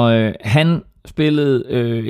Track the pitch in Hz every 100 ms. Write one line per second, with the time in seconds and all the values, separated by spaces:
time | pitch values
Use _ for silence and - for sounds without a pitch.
0 | 117 113 110 - 110 143 165 165 - _
1 | - - 151 151 143 127 - 123 120 117